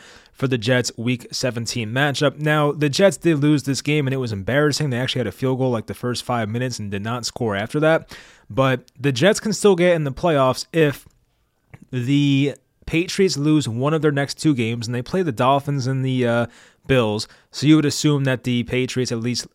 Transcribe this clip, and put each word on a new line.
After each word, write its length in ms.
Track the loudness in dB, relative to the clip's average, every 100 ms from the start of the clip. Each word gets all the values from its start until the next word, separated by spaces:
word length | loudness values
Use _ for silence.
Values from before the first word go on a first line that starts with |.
| -16 -20 _
for 160 | -6 -2
the 120 | -2
Jets' 320 | 0 0 0 -4
Week 280 | -4 -4 -6
seventeen 600 | -6 -4 -4 -6 -6 -4
matchup. 460 | -2 -2 0 -2 0
Now, 340 | 0 2 0
the 180 | 0 0
Jets 280 | 4 2 4
did 220 | 0 2
lose 240 | 4 2
this 180 | 0 -4
game, 240 | -2 0 0
and 80 |
it 40 | -2
was 140 | -4
embarrassing. 600 | -6 -2 2 2 0 -2
They 80 | -2
actually 220 | -2 -2
had 60 | -4
a 40 |
field 260 | -2 -2 0
goal, 140 | 0
like, 160 | -2 -4
the 80 | -6
first 280 | -4 -4
five 240 | -4 -2 -2
minutes 300 | -4 -4 -6
and 140 | -6
did 100 | -6
not 240 | -6 -6 -8
score 300 | -4 -2 -2
after 240 | -2 0
that. 360 | 2 2 -2 -16 -20 -20 -6
But 400 | 0 0 0 -6 -4
the 120 | -2
Jets 280 | 2 2 2
can 140 | -2
still 220 | 2 4 4
get 200 | 4 2
in 80 |
the 80 | 0
playoffs 560 | -2 0 2 2 0 -2
if 360 | 2 2 0 -12 _ _ _ _ _ _ -20 -8
the 640 | -4 0 2 4 4 2 -4 _ _ -4
Patriots 500 | -2 -2 0 0 2
lose 320 | 2 2 0
one 280 | -2 0 0
of 80 |
their 80 | 0
next 240 | 0 -2 -2
two 180 | 0
games, 320 | 2 0 -4 -4
and 60 |
they 80 | -6
play 220 | -4 -2
the 80 | -2
Dolphins 560 | 0 2 2 0 -4 -2
and 180 | -2 -2
the, 220 | 0 2
uh, 180 | 0 -2 -8 -20 _ 0
Bills. 420 | 2 2 -2 -6 -14 _
So 160 | -2 4
you 80 | 4
would 100 | 4
assume 380 | 0 2 2
that 220 | 0 -2 0
the 180 | -2
Patriots 480 | -2 -2 -2 -2 -2
at 80 | -2
least 260 | -4 -4 -8